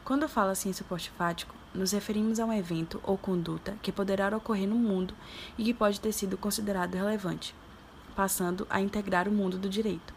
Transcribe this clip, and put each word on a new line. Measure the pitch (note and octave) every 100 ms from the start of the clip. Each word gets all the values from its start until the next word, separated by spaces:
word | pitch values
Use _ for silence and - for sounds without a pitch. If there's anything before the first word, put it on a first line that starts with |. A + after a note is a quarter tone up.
Quando | - C4+ D4+
fala-se | - G3 F#3+ G3
em |
suporte | F#3 - F3 -
fático, | - E3+ E3+ - - -
nos | F3+ F#3+
referimos | G3+ G3 G#3+ G#3+ A3+
a | A3+
um |
evento | G#3+ F3 E3 E3 - -
ou | F#3+
conduta | - F#3 E3 D#3+ - G#3+
que | -
poderá | F#3+ G3 G3 G3 A3
ocorrer | A3 G#3 G3
no | A3+
mundo | A#3 F#3 F#3 G#3+ - - - -
e |
que | A3+
pode | A#3+ G#3+ G3+
ter | A3
sido | G#3 G3 F#3+
considerado | G#3 G3+ G#3 F#3+ F3 F3+
relevante, | G3+ G#3+ F#3+ D#3+ - - - - - - -
passando | - G3 - F3+ F3+ -
a | F#3+
integrar | G3 G#3 G3 F3+ F#3+
o |
mundo | G#3 G3 F#3
do | G3
direito. | G3 A3 E3+ -